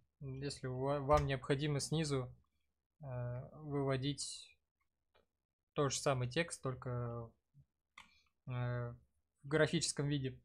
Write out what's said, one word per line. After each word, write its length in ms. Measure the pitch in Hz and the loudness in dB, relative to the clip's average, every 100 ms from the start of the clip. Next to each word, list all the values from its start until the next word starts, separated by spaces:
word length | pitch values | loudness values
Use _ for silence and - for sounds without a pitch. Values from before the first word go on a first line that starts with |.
| _ - | _ -14
если 460 | 135 131 143 - 131 | -10 -6 -6 -6 -6
у 120 | 127 | -2
ва-, 220 | 135 147 | 0 0
вам 260 | 135 147 143 | 6 6 6
необходимо 540 | 139 - 139 151 143 | 0 2 2 2 0
снизу, 500 | - 156 151 135 123 - _ _ _ _ _ _ | 0 0 2 0 -2 -10 _ _ _ _ _ _
э, 500 | 143 123 123 123 135 | -10 -6 -4 -6 -8
выводить 1000 | 147 151 143 135 135 135 139 - - - - _ _ _ _ _ _ _ _ _ _ _ | -12 -4 0 2 2 0 -4 -6 -10 -16 -20 _ _ _ _ _ _ _ _ _ _ _
тот 200 | - 143 | 0 2
же 60 | - | 2
самый 300 | - 135 123 | 2 2 0
текст, 340 | - 127 - | 0 -2 -2
только, 680 | 135 127 131 123 120 120 113 _ _ 143 - _ _ - - _ _ _ - | -6 -6 -4 -4 -4 -6 -10 _ _ -20 -20 _ _ -20 -20 _ _ _ -8
э, 480 | 123 123 123 120 120 _ _ _ _ | -4 -2 -2 -4 -8 _ _ _ _
в 40 | 139 | 0
графическом 600 | 151 156 165 - - 143 | 4 6 4 0 0 2
виде. 300 | 147 131 127 | 2 -2 -6